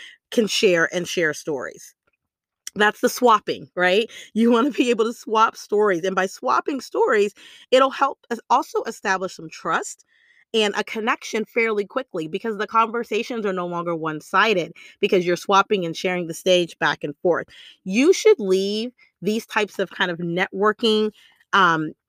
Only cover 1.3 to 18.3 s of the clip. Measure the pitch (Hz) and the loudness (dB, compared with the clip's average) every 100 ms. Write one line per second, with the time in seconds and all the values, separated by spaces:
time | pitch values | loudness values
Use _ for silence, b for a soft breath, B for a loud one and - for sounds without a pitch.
1.3 | 147 - 135 80 - - _ _ _ _ | -2 -8 -8 -8 -14 -20 _ _ _ _
2.3 | _ _ _ - 190 208 - 247 - 240 | _ _ _ -10 0 0 2 -2 2 4
3.3 | 214 - 127 147 180 180 202 226 B B | 4 0 -8 -8 -2 2 2 0 B B
4.3 | 208 233 233 269 262 247 226 226 226 - | 2 4 4 2 0 0 2 -2 -4 -4
5.3 | 220 220 - - 208 214 170 185 185 190 | 0 0 0 -4 0 2 0 -2 -2 -4
6.3 | - 254 254 - 269 - 349 440 214 202 | -4 -2 -2 -2 -6 -4 -2 2 2 0
7.3 | B B B B 254 269 - 277 - - | B B B B 4 4 2 -2 -2 -10
8.3 | 226 - 254 - 427 226 - 208 190 185 | -8 0 0 0 -4 -6 -4 -2 -2 -4
9.3 | - 160 - 175 190 - - b b b | -10 -18 -10 -4 -4 -4 -14 b b b
10.3 | b _ 226 208 208 - 226 220 - - | b _ -2 0 -2 -6 -4 -2 -4 -4
11.3 | 220 220 240 226 208 196 254 - 180 160 | -6 -4 -2 -2 -2 -4 -8 -8 -8 -8
12.3 | 190 226 202 208 226 226 233 220 214 226 | -8 -8 -8 -2 0 0 -4 -4 -6 -4
13.3 | 233 202 185 175 170 170 165 160 156 - | -6 -4 -4 -6 -6 -6 -6 -6 -10 -2
14.3 | 190 220 180 160 B B B 202 190 175 | 0 2 0 -4 B B B 0 0 0
15.3 | 170 - 196 196 202 170 - 185 180 165 | -2 2 2 2 0 -2 -4 -4 -4 -6
16.3 | - 190 180 170 - 156 - 151 - 180 | -4 2 2 0 -2 -2 -2 -8 -2 0
17.3 | 143 - B B B 185 208 311 381 427 | 0 -4 B B B -4 2 4 4 4